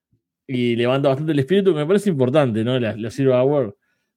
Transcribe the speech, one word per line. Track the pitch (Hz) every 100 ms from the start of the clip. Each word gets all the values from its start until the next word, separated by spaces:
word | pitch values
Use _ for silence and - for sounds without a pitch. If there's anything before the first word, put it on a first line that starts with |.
| _ _ _ _ -
Y | 131 120 117
levanta | 120 135 139
bastante | 131 156
el | 143
espíritu, | 135 196 190
que | 156
me | 147
parece | 202 208
importante, | 147 127 147 135 107
¿no? | 113 127
La, | 113 104
la | 110
Zero | - 135 127
Hour | 131 147 127 - _ _ _